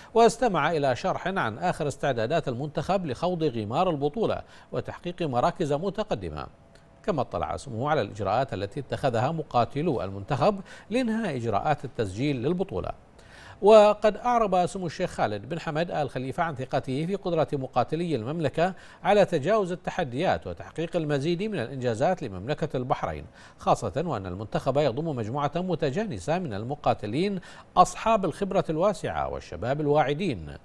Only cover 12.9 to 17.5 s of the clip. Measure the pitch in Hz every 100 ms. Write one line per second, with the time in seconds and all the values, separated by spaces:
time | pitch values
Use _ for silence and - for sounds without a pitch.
12.9 | - - - - - - - 202 220 208
13.9 | 208 214 208 247 240 208 180 175 196 175
14.9 | - 180 - 117 104 110 165 - 151 175
15.9 | 165 135 143 131 147 170 131 127 139 127
16.9 | 131 165 196 185 165 139